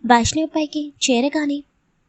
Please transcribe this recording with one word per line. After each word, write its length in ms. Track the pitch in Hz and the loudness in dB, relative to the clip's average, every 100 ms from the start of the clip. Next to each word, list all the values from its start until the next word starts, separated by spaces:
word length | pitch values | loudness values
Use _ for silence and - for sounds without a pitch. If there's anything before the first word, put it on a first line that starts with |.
| 226 | 2
వైష్ణవి 400 | 240 226 311 311 | 4 2 -2 -2
పైకి 460 | 320 302 302 294 - - | -2 -4 -4 -8 -4 0
చేరగానే 540 | 240 277 302 294 285 277 _ _ _ | 0 0 -2 -2 -4 -8 _ _ _